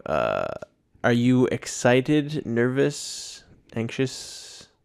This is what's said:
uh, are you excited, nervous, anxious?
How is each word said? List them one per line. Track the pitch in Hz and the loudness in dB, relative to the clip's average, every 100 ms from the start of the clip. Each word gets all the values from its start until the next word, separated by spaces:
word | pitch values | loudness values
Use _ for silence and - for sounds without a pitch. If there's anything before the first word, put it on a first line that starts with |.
| - | -4
uh, | 76 58 50 50 50 - _ _ _ 117 | -2 0 -2 -4 -8 -14 _ _ _ 2
are | |
you | 120 120 127 127 | 4 4 4 4
excited, | - - - 123 127 131 151 143 151 - | 0 -6 0 4 4 4 2 0 -4 -2
nervous, | 117 123 131 143 147 - - - - - - - 117 | 0 2 2 0 0 -10 -12 -14 -16 -20 -20 -10 -6
anxious? | 113 - 131 - - - - - - _ | -4 -2 -4 -4 -14 -16 -18 -20 -20 _